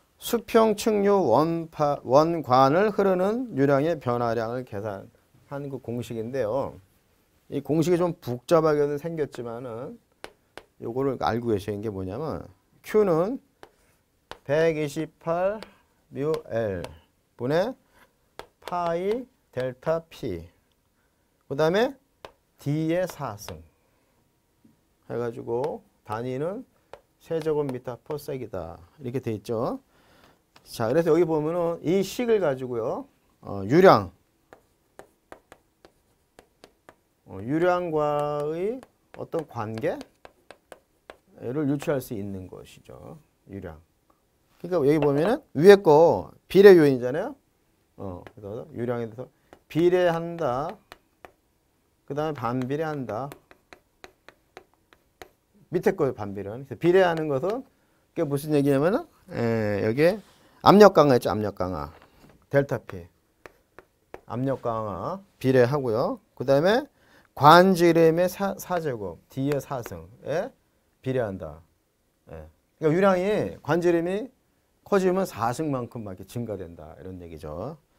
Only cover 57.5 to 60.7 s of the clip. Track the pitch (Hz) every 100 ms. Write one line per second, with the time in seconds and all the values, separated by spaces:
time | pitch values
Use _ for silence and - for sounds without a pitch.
57.5 | 233 262 _ _ _ _ - 160 139 151
58.5 | 151 139 135 156 240 339 _ - - 117
59.5 | 113 107 101 107 117 160 208 - _ _
60.5 | _ -